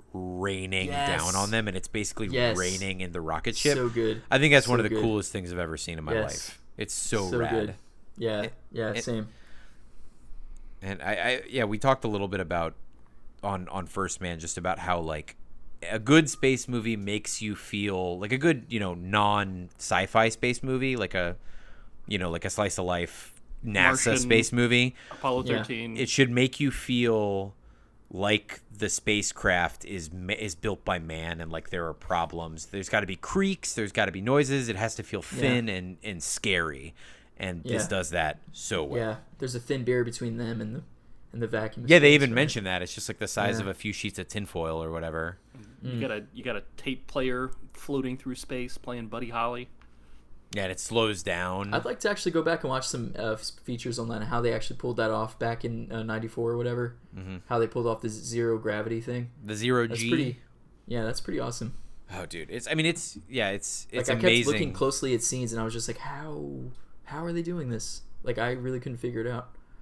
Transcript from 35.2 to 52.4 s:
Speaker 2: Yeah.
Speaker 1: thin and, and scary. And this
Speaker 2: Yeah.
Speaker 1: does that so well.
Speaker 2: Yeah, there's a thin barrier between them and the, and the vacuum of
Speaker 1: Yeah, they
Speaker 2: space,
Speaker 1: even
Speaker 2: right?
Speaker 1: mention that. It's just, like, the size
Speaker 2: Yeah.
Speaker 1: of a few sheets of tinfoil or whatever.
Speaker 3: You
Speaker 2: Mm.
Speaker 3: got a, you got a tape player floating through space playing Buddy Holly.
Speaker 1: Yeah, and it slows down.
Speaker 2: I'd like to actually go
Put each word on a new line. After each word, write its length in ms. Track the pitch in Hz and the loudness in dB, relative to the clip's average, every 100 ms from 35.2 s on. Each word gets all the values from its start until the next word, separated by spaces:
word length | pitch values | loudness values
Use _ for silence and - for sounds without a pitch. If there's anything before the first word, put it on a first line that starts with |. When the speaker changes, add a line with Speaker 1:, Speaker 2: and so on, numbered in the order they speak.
| - | -6
Speaker 2:
Yeah. 80 | - | 0
Speaker 1:
thin 280 | 143 123 113 | 2 2 0
and, 280 | 92 90 90 | -4 -6 -8
and 180 | 107 90 | -8 -6
scary. 720 | - - 110 90 82 67 71 - - - - - | -4 -2 2 2 2 -2 -10 -16 -18 -20 -20 -8
And 280 | 95 87 | -6 -4
this 180 | 123 113 | -2 0
Speaker 2:
Yeah. 40 | 92 | 0
Speaker 1:
does 220 | 98 90 | 0 0
that 280 | 85 78 73 - | 0 0 -2 -10
so 320 | - - 95 | -10 -2 -2
well. 160 | 73 117 | 0 -2
Speaker 2:
Yeah, 160 | 110 107 - - | -2 -4 -10 -8
there's 180 | 131 123 | -6 -4
a 40 | |
thin 220 | - 135 | -4 -2
barrier 200 | 120 123 | 2 2
between 320 | 120 120 117 113 | 2 -2 -4 -4
them 240 | 117 113 | -4 -4
and 160 | 107 131 | -6 -8
the, 60 | - - - - - | -12 -18 -20 -20 -12
and 100 | 117 | -6
the 60 | 113 | -2
vacuum 360 | 113 110 - | -2 -2 0
of 60 | 120 | 10
Speaker 1:
Yeah, 80 | 170 | 12
they 120 | 143 | 12
Speaker 2:
space, 40 | |
Speaker 1:
even 160 | 147 135 | 10 8
Speaker 2:
right? 40 | 117 | 4
Speaker 1:
mention 280 | 147 120 | 2 0
that. 160 | 95 92 | 0 0
It's 140 | 90 | -2
just, 140 | - - | -6 -6
like, 100 | - | -4
the 80 | 101 | -4
size 300 | - 101 113 | 0 2 2
Speaker 2:
Yeah. 60 | |
Speaker 1:
of 40 | 98 | -2
a 80 | |
few 180 | 95 107 | -4 -6
sheets 280 | 98 104 95 | -4 -6 -6
of 80 | 90 | -8
tinfoil 520 | 107 98 87 80 80 | -6 -6 -4 -2 -2
or 100 | 82 | -4
whatever. 460 | 82 82 80 82 90 - 131 107 - | -4 -4 -4 -4 -6 -16 -20 -20 -12
Speaker 3:
You 80 | 127 | -6
Speaker 2:
Mm. 60 | 123 | -4
Speaker 3:
got 100 | 123 | -2
a, 120 | 107 104 | -4 -8
you 120 | 120 | -8
got 120 | 123 104 | -4 -4
a 60 | - - | -6 -8
tape 320 | 139 127 - | -4 -4 -4
player 420 | 143 131 127 127 - - | 0 0 0 -2 -4 -8
floating 440 | - - 139 131 127 | -10 -4 -2 -2 -4
through 200 | 131 127 | -8 -8
space 420 | - 127 123 - | -6 -6 -6 -6
playing 300 | - 120 110 | -6 -8 -6
Buddy 220 | 113 113 | -6 -4
Holly. 380 | 117 117 123 123 - - - - - - - - | -2 -2 -2 -10 -16 -20 -20 -18 -18 -16 -18 -8
Speaker 1:
Yeah, 80 | 98 | -4
and 100 | 95 | -2
it 60 | 92 | -4
slows 440 | - 113 110 98 | 0 4 4 2
down. 500 | 101 87 90 92 101 | -2 0 0 -2 -2
Speaker 2:
I'd 100 | - | -2
like 140 | - 247 | -2 -2
to 80 | 208 | 0
actually 200 | 202 180 | 0 0
go 80 | 165 | 2